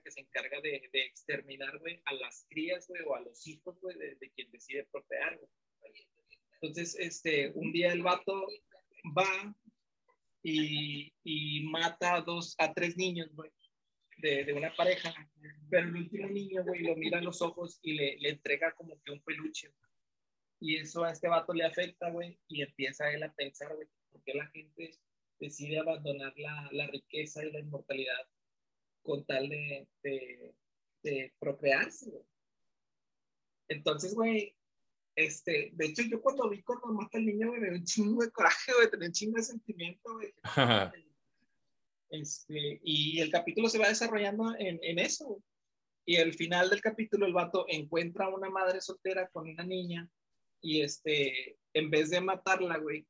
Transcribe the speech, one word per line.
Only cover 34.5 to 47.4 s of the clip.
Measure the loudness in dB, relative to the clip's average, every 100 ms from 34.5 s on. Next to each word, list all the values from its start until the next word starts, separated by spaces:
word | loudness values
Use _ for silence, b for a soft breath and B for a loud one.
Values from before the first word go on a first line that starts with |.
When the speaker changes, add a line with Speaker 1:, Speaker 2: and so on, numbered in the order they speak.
| -8 _ _ _ _ _ 0
Speaker 1:
este, | 0 0 -2 0 0
de | -2 -2
hecho, | 0
yo | -2 2
cuando | 2 2 0
vi | -2
cuando | -4 -4 -2
mata | -4 -2 0
al | 2
niño, | 2 0
güey, | 0
me | -2
dio | -2
un | -2
chingo | 2 4 4
de | 2
coraje, | 4 4 4 4
güey, | 8 8
tenía | 6 -2
un |
chingo | -2 -2 0
de |
sentimiento, | -2 -6 -10 -8 -8 -10 -12
güey. | -10 -10 -10
Speaker 2:
<laughs> | -2 4 6 6 2 -4 -20 _ _ _ _ _ _ _ _ _ -12
Speaker 1:
Este, | -10 -8 -8 -6 -4 -4 -2
y | 2 2 4 2
el | 4
capítulo | 4 2 4 4
se | 6
va | 6
desarrollando | 4 2 2 2 2 0 0
en, | -2 -2
en | 0 2
eso, | 2 0 -6
güey. | -10 -12 _ _ _ _ _ 2
Y | 4
al | 4
final | 2 2 4 6
del | 4
capítulo, | 2 0 0 2 4
el |
vato | 4